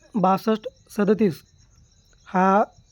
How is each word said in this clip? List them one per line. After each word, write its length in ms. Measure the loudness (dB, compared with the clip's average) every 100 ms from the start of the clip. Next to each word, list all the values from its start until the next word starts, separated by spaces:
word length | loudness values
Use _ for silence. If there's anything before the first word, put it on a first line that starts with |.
| _ -2
बासष्ट 520 | -2 -2 -2 -6 -8 _ _
सदतीस. 440 | -4 -2 0 0 -2 _ _ _ _ _ _ _ _ -6
हा 380 | 0 2 2 0 _ _